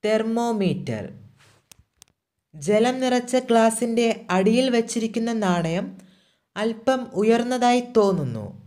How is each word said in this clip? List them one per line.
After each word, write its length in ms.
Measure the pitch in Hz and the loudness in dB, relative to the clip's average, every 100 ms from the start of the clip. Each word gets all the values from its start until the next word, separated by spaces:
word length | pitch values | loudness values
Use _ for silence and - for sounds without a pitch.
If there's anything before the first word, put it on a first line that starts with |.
തെർമോമീറ്റർ. 1000 | 214 220 226 226 240 220 190 - - 110 95 - - _ _ _ _ - _ _ - _ _ _ _ | 0 0 0 -2 -2 0 0 -2 -4 -8 -8 -14 -20 _ _ _ _ -20 _ _ -20 _ _ _ _
ജലം 440 | 156 147 208 240 262 | -12 0 2 2 0
നിറച്ച 360 | 254 247 247 254 | 0 0 0 -2
ഗ്ലാസിൻ്റെ 720 | 254 233 226 226 240 226 233 220 - | 2 4 4 2 -2 0 0 -2 -2
അടിയിൽ 400 | 180 196 233 262 | 2 2 2 2
വച്ചിരിക്കുന്ന 640 | 240 226 240 220 226 226 | 0 0 -2 -4 -4 -4
നാണയം 540 | 226 196 175 165 170 220 - - _ _ _ _ - | -2 0 0 0 -4 -6 -12 -20 _ _ _ _ -6
അല്പം 460 | 220 226 - 262 240 | -6 -4 -2 -2 -2
ഉയർന്നതായി 720 | 180 214 233 240 254 240 247 247 | -2 2 2 2 0 2 2 2
തോന്നുന്നു. 540 | 226 202 180 135 113 104 - | 2 4 2 -2 -8 -10 -16